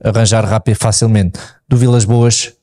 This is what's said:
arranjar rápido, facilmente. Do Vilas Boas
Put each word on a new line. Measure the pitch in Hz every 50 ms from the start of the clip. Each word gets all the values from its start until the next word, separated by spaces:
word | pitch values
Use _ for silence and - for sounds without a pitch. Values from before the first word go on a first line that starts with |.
| -
arranjar | 110 101 113 113 101 110 113 110
rápido, | 101 110 110 - - 107
facilmente. | - - 113 104 - 117 113 110 104 98 87 - - - - - _ _ -
Do | 139
Vilas | 120 123 120 123 120 107
Boas | 98 117 120 117 120 113 - - - - _